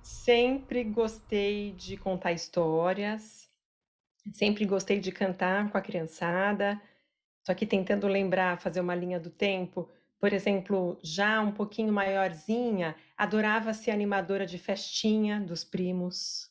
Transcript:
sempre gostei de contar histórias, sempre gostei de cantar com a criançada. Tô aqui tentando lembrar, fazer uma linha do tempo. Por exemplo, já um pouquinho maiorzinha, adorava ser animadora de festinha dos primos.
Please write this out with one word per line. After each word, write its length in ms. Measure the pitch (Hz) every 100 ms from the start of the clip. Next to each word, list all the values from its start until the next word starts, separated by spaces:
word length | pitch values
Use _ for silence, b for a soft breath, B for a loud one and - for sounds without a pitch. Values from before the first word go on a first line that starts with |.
sempre 800 | - - - 240 247 269 - 247
gostei 880 | 220 214 220 220 - 208 202 208 208
de 260 | 180 - 196
contar 360 | 196 185 -
histórias, 1160 | 170 - 175 165 160 175 190 208 214 214 - - _ _ _ _ _ _ _ 208
sempre 320 | - 214 208
gostei 340 | 208 190 190 202
de 140 | 185
cantar 580 | - 190 185 185 196 208
com 80 | 202
a 20 |
criançada. 1000 | 196 175 160 - 170 180 196 202 202 208 b b b b _ _
Tô 80 | -
aqui 120 | 185
tentando 440 | 214 196 185 202 196
lembrar, 500 | 196 190 185 185 175
fazer 220 | 180 165
uma 140 | 180 175
linha 240 | 180 180
do 100 | 165
tempo. 580 | - 202 185 180 185 165 b b _
Por 140 | 202
exemplo, 680 | 196 208 196 190 196 175 -
já 400 | 160 165 208 220
um 120 | 214
pouquinho 400 | 208 208 - 220
maiorzinha, 1040 | 202 196 196 190 165 - 226 247 202 165 156 B -
adorava 560 | 202 214 214 220 220
ser 200 | 220 -
animadora 540 | 208 202 196 185 196 185
de 120 | 175
festinha 840 | - 196 - - 220 214 214 208
dos 220 | 185 165
primos. 880 | - 180 180 180 180 - - - -